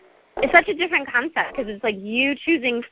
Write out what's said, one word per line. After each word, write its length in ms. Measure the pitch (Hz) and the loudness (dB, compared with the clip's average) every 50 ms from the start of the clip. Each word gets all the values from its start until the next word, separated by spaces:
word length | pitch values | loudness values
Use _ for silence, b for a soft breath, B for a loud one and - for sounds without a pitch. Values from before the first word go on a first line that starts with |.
| B B _ _ _ _ - - | B B _ _ _ _ -6 -2
it's 140 | - 269 | 2 6
such 180 | - 339 - - | 6 6 6 4
a 40 | 381 | 0
different 340 | 302 349 339 339 302 277 - | -2 -2 0 0 -2 -2 0
concept 420 | - 240 262 320 - 220 180 - - | -2 -2 -2 -2 -2 -2 -2 -2 -2
'cause 120 | - 240 208 | -6 -6 -6
it's, 160 | 208 202 254 | -6 -4 -2
like, 140 | 226 208 190 | -2 -2 -2
you 340 | 190 208 220 247 269 277 285 | -4 -4 -2 0 0 0 0
choosing 460 | 269 - 320 339 302 233 254 240 233 240 - | -2 0 0 0 2 2 0 -2 -2 -4 -4